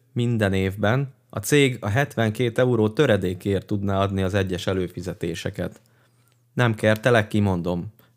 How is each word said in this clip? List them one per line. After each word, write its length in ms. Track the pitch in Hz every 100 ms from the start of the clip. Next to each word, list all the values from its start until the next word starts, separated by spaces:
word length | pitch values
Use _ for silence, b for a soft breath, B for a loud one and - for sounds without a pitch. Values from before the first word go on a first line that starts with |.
| _
minden 400 | 123 120 117 101
évben, 600 | 95 95 98 104 127 139 - _ 110
a 40 |
cég 380 | - 147 139 117
a 60 | 107
hetvenkét 680 | 123 143 - 110 107 120 117
euró 320 | 127 117 107
töredékért 760 | 107 147 104 90 92 101 95 -
tudná 360 | 104 98 98
adni 200 | 98 95
az 120 | 92
egyes 340 | 101 95 87 -
előfizetéseket. 1120 | 95 87 - 92 87 85 82 90 - 175 - b b b b b b _
Nem 220 | - 120 110
kertelek, 520 | 107 107 131 117 107
kimondom. 680 | 107 101 90 85 87 101 - b